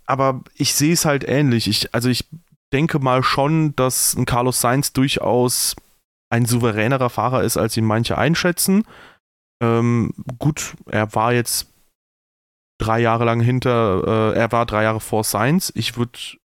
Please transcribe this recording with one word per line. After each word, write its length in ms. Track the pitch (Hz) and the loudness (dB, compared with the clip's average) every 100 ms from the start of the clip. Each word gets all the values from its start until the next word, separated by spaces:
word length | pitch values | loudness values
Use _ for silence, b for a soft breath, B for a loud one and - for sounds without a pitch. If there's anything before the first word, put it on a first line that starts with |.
| - | -4
aber 360 | 131 135 131 - - | 0 0 -2 -8 -4
ich 180 | 139 | -2
seh's 320 | - 147 170 160 | 0 2 2 0
halt 180 | 139 | 0
ähnlich. 440 | - 135 143 117 98 | 0 0 2 2 0
Ich, 260 | 104 - | -2 -2
also 160 | 120 123 | -2 -2
ich 160 | 120 - 160 _ _ _ | -2 -6 -16 _ _ _
denke 240 | 135 165 151 | -2 0 0
mal 240 | 135 127 | 0 2
schon, 540 | 123 - 139 160 156 139 | 2 0 2 2 0 0
dass 400 | 131 - - - | 0 0 -2 -2
ein 100 | 127 | 0
Carlos 360 | 120 127 - | 0 0 0
Sainz 300 | 120 131 - | 0 0 0
durchaus 840 | - 135 - - 120 123 - - - - _ _ _ _ | 0 0 0 0 2 2 0 -4 -6 -14 _ _ _ _
ein 140 | 117 117 | 0 0
souveränerer 640 | 120 117 107 110 135 123 | 2 0 2 0 0 0
Fahrer 320 | - 113 127 | 0 0 0
ist, 140 | 101 - | 0 0
als 200 | 113 117 | -2 0
ihn 80 | 110 | 0
manche 320 | 110 120 80 | 0 0 0
einschätzen. 640 | 127 170 180 170 - 196 B B B B _ _ _ - | 0 0 0 0 0 0 B B B B _ _ _ -4
Ähm, 540 | 117 117 120 120 - - - 123 | 0 2 2 2 0 -4 -12 -4
gut, 360 | 147 - - - - | -2 -2 -8 -14 -6
er 260 | 107 107 | -4 -2
war 200 | 110 113 | 0 0
jetzt 340 | 120 117 - - _ _ _ _ _ _ _ _ _ _ - | 0 0 -6 -8 _ _ _ _ _ _ _ _ _ _ -6
drei 200 | 110 113 | -2 0
Jahre 260 | 117 117 117 | 2 2 2
lang 160 | 117 | 2
hinter, 920 | 117 127 127 120 110 92 - 110 110 | 2 2 0 2 2 0 0 0 2
äh, 20 | 98 | 2
er 160 | 113 | 0
war 140 | 117 113 | 0 0
drei 160 | 107 | 0
Jahre 200 | 110 110 | 0 -2
vor 220 | - 107 | -4 -2
Sainz. 480 | 110 104 120 180 - - | -2 0 0 0 -2 -4
Ich 220 | 117 117 | -6 -4
würd, 420 | 120 - - - | -6 -6 -16 -18